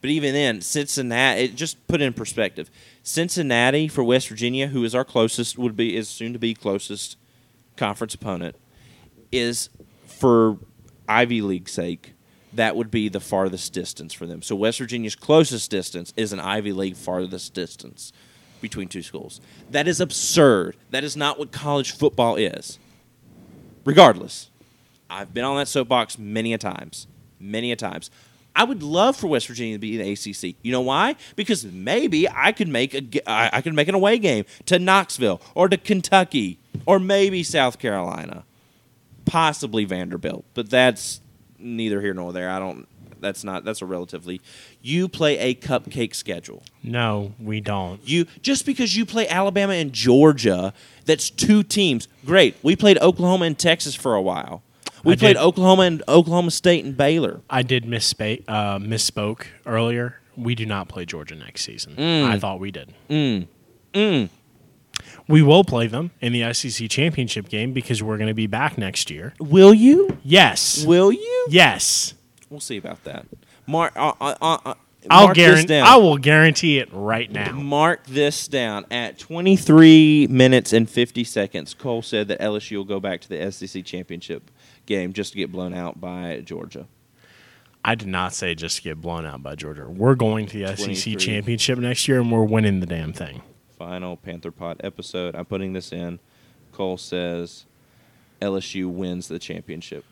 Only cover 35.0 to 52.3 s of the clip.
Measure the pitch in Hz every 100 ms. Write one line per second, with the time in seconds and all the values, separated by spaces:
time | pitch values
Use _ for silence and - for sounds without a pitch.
35 | 180 - 117 90 - - 180 185 - 196
36 | - 190 185 143 101 90 _ - - 190
37 | 185 196 196 185 160 160 131 - 120 98
38 | 87 85 85 - - _ _ _ _ _
39 | _ - - 165 160 147 135 110 104 92
40 | 90 87 80 - - - 107 127 127 107
41 | - - _ _ _ _ 120 117 113 101
42 | 101 92 87 90 90 95 95 62 - _
43 | - - 101 95 101 92 107 107 92 92
44 | 90 87 87 92 _ - - _ 117 165
45 | 185 - 156 143 123 127 - 127 - 127
46 | 113 - - 87 - - - _ 120 120
47 | 117 104 101 110 107 107 104 101 92 98
48 | 117 165 170 - - 277 - 269 233 190
49 | 233 226 208 175 196 190 196 185 151 117
50 | 117 127 156 143 110 90 95 - - -
51 | - 156 - - - 214 196 208 190 120
52 | - _ 135